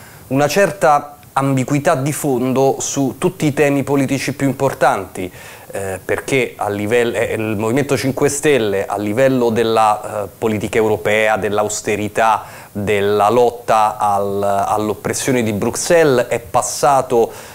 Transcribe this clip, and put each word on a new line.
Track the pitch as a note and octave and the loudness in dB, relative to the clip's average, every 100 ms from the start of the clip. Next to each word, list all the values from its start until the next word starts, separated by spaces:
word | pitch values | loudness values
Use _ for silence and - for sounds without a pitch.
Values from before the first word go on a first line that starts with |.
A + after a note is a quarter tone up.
| - - - | -20 -20 -4
una | C3+ D3 | 0 2
certa | G3 G3 - E3 D3 - - - | 2 0 2 2 2 0 -12 -6
ambiguità | C3+ C#3 C3+ B2 C#3+ F3 | -2 0 0 0 0 0
di | D3 C#3 | 0 -2
fondo | C#3+ D3+ B2 C3 B2+ C3+ - | -2 -2 0 0 2 2 0
su | - - C3+ - | -4 -2 -2 -2
tutti | F3+ - D#3 | -4 0 0
i | |
temi | C3+ C#3+ C#3 | 2 2 2
politici | C#3 C#3+ C3+ C3+ C#3+ | 0 0 0 -2 -4
più | C3+ C3+ | -2 -2
importanti, | B2 C3+ - D#3 A2+ F#2 G2+ F#2 - - - - | 0 -2 2 2 2 -4 -8 -10 -12 -18 -20 -14
eh, | G2 G2 F#2 | -10 -8 -8
perché | - G2+ - C3+ A#2 | -4 -4 -2 -2 -2
a | - G#2 | -4 -4
livell-, | G#2 G#2 A#2+ A#2 G#2+ | -4 0 2 2 0
eh, | A2+ A2+ | -2 -2
il | A2 G#2 | -4 -2
Movimento | A2 C3 - C3 | 0 0 0 -2
cinque | C3+ B2+ C#3+ | -2 0 0
Stelle | - D#3 C3+ G#2+ G2 G2 | 0 2 2 2 -2 -2
a | G2+ | -4
livello | G#2 G#2+ C3+ C3 A#2 | -2 2 2 2 2
della, | A2 A2+ A2+ A2 G#2+ G#2 G#2 | 2 2 4 2 2 -4 -6
eh, | G2 - | -8 -4
politica | A2+ A2 A2 A#2 | -2 -2 0 0
europea, | A2 G#2+ G#2+ G#2+ A2 G#2+ | 2 2 0 2 2 0
dell'austerità, | G#2 G#2 G#2+ - - G#2 G#2 A#2 A2+ G#2 - - - | 0 -2 -2 -4 -4 -4 -2 0 2 0 -2 -18 -12
della | G#2 G2+ G2+ G2+ G#2 G#2 | -6 -2 0 2 2 4
lotta | A#2+ A#2+ A#2 - A2+ G#2+ - | 4 2 0 0 2 2 0
al-, | G#2 G2+ G2+ G2+ G2+ G2 G2 | 0 0 -2 -2 0 0 0
all'oppressione | G#2 G#2+ G2+ - A2+ - B2+ | -2 -2 -4 -6 -4 -2 0
di | A2 | 0
Bruxelles | G#2 A2+ - - E3+ D#3 B2 A#2+ | -2 -2 -2 2 4 4 4 0
è | A#2+ | -4
passato | - B2 - - D3+ C3+ - A#2 A2 - - | -2 -2 -2 0 2 2 2 2 2 -2 -18